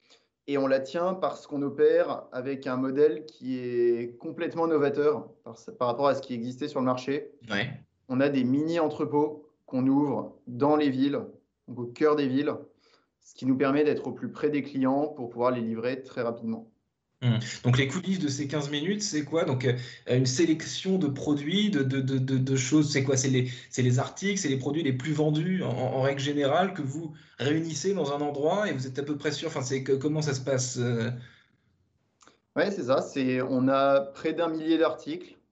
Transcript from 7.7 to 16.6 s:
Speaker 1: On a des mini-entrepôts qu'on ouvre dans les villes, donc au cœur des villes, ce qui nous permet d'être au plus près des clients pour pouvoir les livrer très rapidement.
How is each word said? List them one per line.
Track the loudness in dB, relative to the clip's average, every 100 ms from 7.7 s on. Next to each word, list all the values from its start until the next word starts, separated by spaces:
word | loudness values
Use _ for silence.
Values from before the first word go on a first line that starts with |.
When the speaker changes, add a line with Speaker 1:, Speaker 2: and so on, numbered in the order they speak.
| -8 -18 _ -4
Speaker 1:
On | 2
a | 2
des | 2
mini-entrepôts | 2 2 2 2 0 0 0 2 2 -2 -18 _ -6
qu'on | 0 4
ouvre | 4 2 -2 -6 -14 -12
dans | 0 4 4
les | 4
villes, | 2 0 0 -6 -16 _ _ -14
donc | -10
au | -10
cœur | 2 2 4
des | 2
villes, | 0 -2 -4 -12 _ _ _ _ _
ce | -20
qui | -6 -2
nous | 2
permet | 4 4
d'être | 2 2 -4
au |
plus | -8 -10
près | -2 0
des | 0
clients | -2 0 0 2 -2
pour | -6 -10
pouvoir | 0 0
les | 2
livrer | -2 -2 -4 -4
très | -8 -6
rapidement. | -4 -4 -6 -8